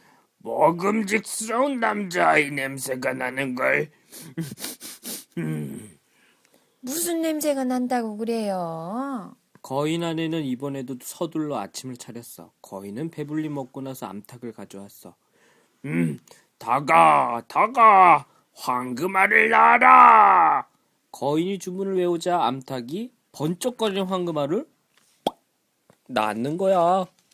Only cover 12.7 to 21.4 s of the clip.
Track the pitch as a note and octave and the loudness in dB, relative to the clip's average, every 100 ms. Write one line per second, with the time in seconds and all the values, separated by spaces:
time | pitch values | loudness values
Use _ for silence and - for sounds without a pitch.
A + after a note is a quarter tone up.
12.7 | G2 G2+ G#2+ D#3+ D#3 D3 D3+ D#3 C#3+ B2+ | -14 -12 -10 -10 -10 -8 -6 -6 -8 -10
13.7 | C#3 C3+ C3 G#2+ G2+ - B2 A#2+ G#2+ G2 | -12 -12 -12 -12 -14 -16 -16 -16 -14 -16
14.7 | G2 G2+ - F#2 - _ _ _ _ _ | -18 -18 -20 -20 -20 _ _ _ _ _
15.7 | _ C#3 D#3 D#3 C#3+ _ _ _ - - | _ -6 -2 -2 -4 _ _ _ -12 -4
16.7 | C3 D3 E3 D#3+ D3 B2+ A#2 - - G#3+ | -2 2 6 6 4 2 -4 -4 0 0
17.7 | C4 A3+ F#3+ F3+ D3 - _ _ - - | 6 8 10 8 6 2 _ _ -10 -4
18.7 | B2 B2+ B2 F#3 G3 G3 A3 A3 A3 A3+ | -4 -4 -4 -2 2 4 4 4 6 6
19.7 | A#3+ B3+ B3+ A#3+ A3 G3+ F#3 D#3+ C#3+ - | 6 8 10 10 10 8 6 4 2 -4
20.7 | _ _ _ _ - C3+ D#3 | _ _ _ _ -8 -4 -2